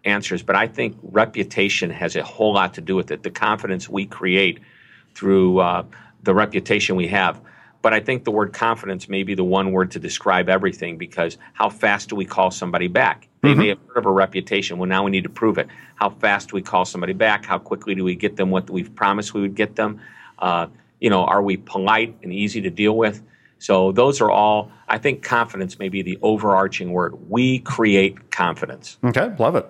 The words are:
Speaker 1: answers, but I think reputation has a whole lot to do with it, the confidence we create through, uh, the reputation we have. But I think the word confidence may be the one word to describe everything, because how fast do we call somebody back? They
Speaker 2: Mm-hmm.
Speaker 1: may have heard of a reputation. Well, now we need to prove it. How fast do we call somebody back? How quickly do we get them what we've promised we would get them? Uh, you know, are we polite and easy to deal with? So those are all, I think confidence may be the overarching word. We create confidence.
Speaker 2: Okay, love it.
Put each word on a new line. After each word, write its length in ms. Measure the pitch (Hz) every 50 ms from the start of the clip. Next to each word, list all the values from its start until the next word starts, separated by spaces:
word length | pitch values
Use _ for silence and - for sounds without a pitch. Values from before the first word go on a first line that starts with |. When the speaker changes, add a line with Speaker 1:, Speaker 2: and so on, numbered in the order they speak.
| -
Speaker 1:
answers, 380 | 101 101 104 - - 92 87 -
but 140 | - 98
I 100 | 98 110
think 300 | 117 - - 123 113 - - -
reputation 880 | - 92 107 113 113 - 113 95 90 - - 98 101 - - 95 87
has 260 | 80 80 90 82 -
a 60 | - -
whole 300 | - - - 113 107 101
lot 220 | 98 92 90 -
to 60 | -
do 140 | 82 90 95
with 140 | 92 - -
it, 120 | 82 - -
the 80 | 95
confidence 580 | - - 104 107 107 110 - 98 95 92 - -
we 160 | 92 98 98
create 540 | 98 - - - 92 90 98 98 90 - - - _ _ _ _ _ _ _ _ _ -
through, 440 | - 98 98 95 95 92 92 90 92
uh, 240 | 90 87 87 90 - - - - - - _ _ -
the 120 | 101 92
reputation 600 | 101 107 104 - 98 - - 110 104 - - 95
we 120 | 92 87 87
have. 320 | 98 101 92 85 80 - - - - - - _ _ _ -
But 100 | 110 110
I 80 | 107
think 240 | 107 - 131 123 -
the 80 | 117 104
word 200 | 107 104 95 104
confidence 560 | - 117 113 113 113 - 98 95 92 - -
may 140 | 98 95 95
be 120 | 98 101
the 80 | 92 92
one 260 | 90 92 98 95 95
word 220 | 92 92 92 92 -
to 80 | 92
describe 480 | 80 80 - - - 101 92 90 90 90
everything, 500 | 92 95 98 92 - - 87 87 85 80
because 400 | 87 80 - 92 85 80 - - - - -
how 160 | - 107 101
fast 400 | - - - 104 101 98 - -
do 80 | 113
we 80 | 101 92
call 260 | - - 98 95 92
somebody 380 | - - 92 90 87 87 90 90
back? 400 | 87 123 127 95 76 - _ _ _ _ -
They 80 | 143
Speaker 2:
Mm-hmm. 80 | 143 110
Speaker 1:
may 80 | 104 104
have 100 | 98 - -
heard 120 | - - 120
of 80 | 101
a 40 | 98
reputation. 680 | 95 98 98 95 98 92 90 - 104 101 95 - 90 90
Well, 100 | 92 92
now 160 | 95 95 98
we 60 | 98 98
need 100 | 95 90
to 60 | 85
prove 260 | - - 113 110 101
it. 120 | - - - - - - - _
How 160 | - 107 98
fast 380 | - - - 104 101 101 - -
do 60 | -
we 60 | 95 90
call 220 | - - 90 92
somebody 280 | - - 90 87 92 95
back? 320 | 95 110 110 104 104 -
How 120 | - 92 90
quickly 360 | - - - 92 - 107 95
do 80 | 95 92
we 140 | 90 90
get 180 | 85 104 101 -
them 140 | - 95 92
what 180 | 92 92 92 -
we've 240 | 90 92 85 - -
promised 380 | - 107 98 101 104 101 - -
we 60 | 104
would 140 | 101 98 95
get 220 | 110 104 104 -
them? 240 | - 107 107 104 107 - - - - - - - -
Uh, 260 | 92 90 85 85 85 80 - _ _ _ _ _
you 80 | - 113
know, 140 | 98 92 90
are 180 | - 95 101 98
we 140 | 101 95 92
polite 580 | - - - 98 95 101 110 113 113 113 113 - -
and 80 | 90 90
easy 280 | 101 104 104 107 113 95
to 80 | 92
deal 260 | 82 104 104 104 107
with? 260 | 113 113 107 104 - - _ _ _ _ _ _ _
So 320 | - - 98 92 95 95 95
those 280 | 117 123 139 139 -
are 100 | 113 107 98
all, 380 | 98 104 107 107 107 104 - - - _ -
I 100 | 110 110
think 240 | - 147 131 - -
confidence 560 | - 123 117 117 117 - 95 95 92 - -
may 100 | 95 95
be 140 | 92 98 90
the 160 | 90 92 - -
overarching 680 | 107 110 104 104 104 98 95 98 95 - - 95 87 87
word. 380 | 90 87 82 82 - - 85
We 300 | 104 120 127 127 131 127
create 720 | - - - - 113 107 101 98 95 98 - - - - -
confidence. 680 | - 90 85 82 - 82 69 65 - - - - - -
Speaker 2:
Okay, 280 | 123 - 127 180 240 208 135
love 160 | 113 113 175
it. 100 | - - -